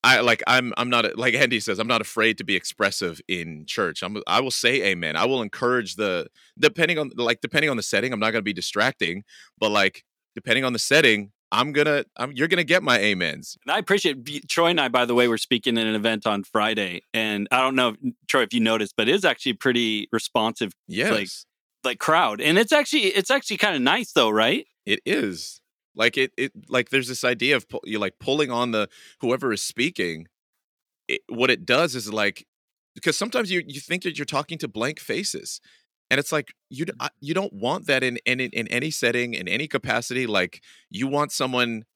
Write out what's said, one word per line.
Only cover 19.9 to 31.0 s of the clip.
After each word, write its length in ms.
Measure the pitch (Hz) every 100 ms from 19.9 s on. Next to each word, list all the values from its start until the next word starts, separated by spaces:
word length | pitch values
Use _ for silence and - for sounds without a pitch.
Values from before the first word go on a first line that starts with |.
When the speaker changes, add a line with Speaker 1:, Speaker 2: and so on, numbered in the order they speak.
| 107 104
Speaker 2:
responsive, 600 | 113 - 120 110 - 104 - -
Speaker 1:
Yes. 240 | 90 175
Speaker 2:
like, 160 | 107 98 - - _ _ _
like, 160 | 127 120
crowd. 440 | - 165 135 104
And 160 | 151 180
it's 140 | 226
actually, 320 | 302 294 302
it's 260 | 196 196 -
actually 260 | 269 - 208
kinda 220 | 208 151
nice 340 | 127 214 220
though, 160 | - 113
right? 380 | 107 113 226 - _
Speaker 1:
It 160 | - 104 -
is. 560 | 196 101 85 - - _ _ _ -
Like, 200 | 117 135
it, 140 | 131 -
it, 140 | 135 - -
like, 200 | 127 117
there's 180 | 135 123
this 160 | 127
idea 320 | 127 120 127
of 140 | 135 -
pu-, 100 | -
you, 160 | - 107
like, 180 | 98 _
pulling 320 | - 147 139
on 220 | 120 123
the, 160 | 110 101 - - _
whoever 320 | 120 127 135
is 100 | 104
speaking. 640 | - - 135 - 90 80 82 _ _ _ _ _ _ _